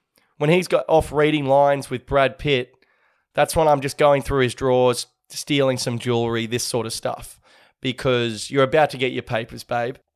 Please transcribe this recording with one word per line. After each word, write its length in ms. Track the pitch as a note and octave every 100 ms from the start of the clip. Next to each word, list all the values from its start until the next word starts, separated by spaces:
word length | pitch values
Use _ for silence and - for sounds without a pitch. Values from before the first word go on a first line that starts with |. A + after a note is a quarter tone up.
| _ _ _ _
when 140 | D3
he's 160 | F3+ F3
got 180 | D#3+ -
off 240 | D#3+ -
reading 340 | C3+ D3+ D3+ C3+
lines 440 | C#3 C#3+ C#3 C3
with 160 | B2 -
Brad 320 | C#3 C3+ -
Pitt, 380 | D3 C3 B2+ _ _ _ _ _ _
that's 220 | - D3 E3+
when 120 | D#3
I'm 140 | C#3+
just 160 | C3+ -
going 240 | D3 C#3+
through 220 | B2 C#3
his 100 | B2+
drawers, 540 | - C3 B2+ B2+ A#2+ - _ _
stealing 480 | - - C#3 C3+ B2
some 200 | - A#2+
jewelry, 480 | B2 A#2 A#2 A#2 A2+
this 200 | A#2+ -
sort 200 | A#2+ A2
of 80 |
stuff, 460 | - - - - - _ _ _ _
because 720 | C3 B2 C3+ B2 A#2 G#2+ -
you're 100 | C#3
about 300 | C3 D#3 D3
to 60 | C3
get 160 | B2+
your 100 | B2+
papers, 400 | - A#2 A2+ A#2
babe. 320 | - A#2+ A#2+ C#3 _